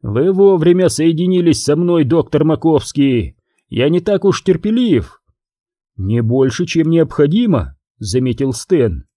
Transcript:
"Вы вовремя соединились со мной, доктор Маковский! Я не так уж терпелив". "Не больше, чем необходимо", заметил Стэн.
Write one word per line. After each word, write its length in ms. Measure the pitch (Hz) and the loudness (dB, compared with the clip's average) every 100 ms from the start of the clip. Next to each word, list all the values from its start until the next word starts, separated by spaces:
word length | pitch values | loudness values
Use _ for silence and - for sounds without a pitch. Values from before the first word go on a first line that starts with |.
"Вы 300 | - 110 170 | -4 -2 0
вовремя 560 | 190 196 185 165 180 175 | 4 4 4 2 2 0
соединились 720 | - 160 160 180 180 170 139 | 0 0 0 0 2 2 0
со 140 | - 147 | 0 0
мной, 300 | 175 170 135 | 0 0 0
доктор 400 | 165 - 147 151 | 0 0 0 0
Маковский! 920 | 156 165 151 - - 139 123 80 _ _ _ _ | 0 0 0 -2 -2 0 0 -4 _ _ _ _
Я 220 | - 135 | -2 0
не 100 | 175 | 0
так 240 | 175 196 | 0 0
уж 180 | 196 - | 0 0
терпелив". 800 | - 185 208 226 240 135 - _ _ _ _ _ _ _ _ - | -2 -2 0 -2 0 0 -2 _ _ _ _ _ _ _ _ -10
"Не 240 | 98 117 | -4 -2
больше, 440 | 110 127 135 - 175 | 0 0 0 -2 -4
чем 240 | 165 160 | -2 0
необходимо", 880 | 165 156 - 147 190 240 143 71 - _ _ | 0 0 0 0 2 0 0 -2 -12 _ _
заметил 540 | 104 117 127 117 135 | -6 -2 -2 -2 -4
Стэн. 540 | 127 - 175 113 76 - | -4 -2 0 0 -2 -12